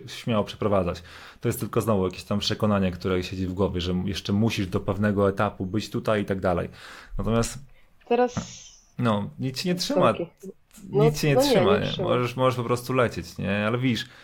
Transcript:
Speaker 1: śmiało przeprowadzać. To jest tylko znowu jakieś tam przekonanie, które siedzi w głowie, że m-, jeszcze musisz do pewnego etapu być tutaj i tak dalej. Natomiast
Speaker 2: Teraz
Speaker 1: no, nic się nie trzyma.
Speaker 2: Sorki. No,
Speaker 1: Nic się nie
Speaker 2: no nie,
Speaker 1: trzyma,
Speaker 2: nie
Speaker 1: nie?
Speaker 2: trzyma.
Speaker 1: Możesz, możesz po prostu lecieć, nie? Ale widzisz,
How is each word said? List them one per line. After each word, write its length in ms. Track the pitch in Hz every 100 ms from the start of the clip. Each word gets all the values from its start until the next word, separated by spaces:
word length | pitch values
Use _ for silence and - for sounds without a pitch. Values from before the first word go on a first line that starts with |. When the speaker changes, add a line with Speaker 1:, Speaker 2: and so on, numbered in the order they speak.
| -
Speaker 1:
śmiało 360 | - 123 107
przeprowadzać. 600 | 101 - 107 98 87 85 - - - -
To 80 | 123
jest 100 | -
tylko 220 | 110 120
znowu 240 | 104 101 92
jakieś 180 | -
tam 160 | - 104
przekonanie, 520 | - 107 107 101 95
które 320 | 87 95 90
siedzi 240 | 92 95 92
w 60 |
głowie, 280 | 90 92 90
że 100 | 87
m-, 160 | 90 98
jeszcze 260 | 95 -
musisz 340 | 101 113 - 92
do 120 | 101
pewnego 500 | - 95 104 101 98
etapu 360 | 98 104 - 92
być 240 | 107 -
tutaj 320 | 120 - 104
i 40 | 98
tak 140 | 95
dalej. 300 | 92 87 87 - - - - -
Natomiast 400 | 104 113 - - - - - _ -
Speaker 2:
Teraz 280 | 240 247 208 - - - - _ -
Speaker 1:
no, 300 | 117 104 101 -
nic 220 | 131 131
się 80 | 180
nie 60 | 180
trzyma. 240 | - 285 -
Speaker 2:
Sorki. 140 | 175 170 _ 190 - _ - -
No, 140 | 135
Speaker 1:
Nic 160 | 151 151
się 80 | 151
nie 80 | 139
Speaker 2:
no 60 |
nie, 60 | 285
Speaker 1:
trzyma, 260 | 214 101 -
Speaker 2:
nie 20 | -
Speaker 1:
nie? 60 |
Speaker 2:
trzyma. 160 | - -
Speaker 1:
Możesz, 280 | 123 123 131
możesz 200 | 131 123
po 60 |
prostu 300 | 117 123 -
lecieć, 440 | 131 113 92 85 -
nie? 300 | 92 101 107
Ale 100 | 123
widzisz, 280 | 131 110 - -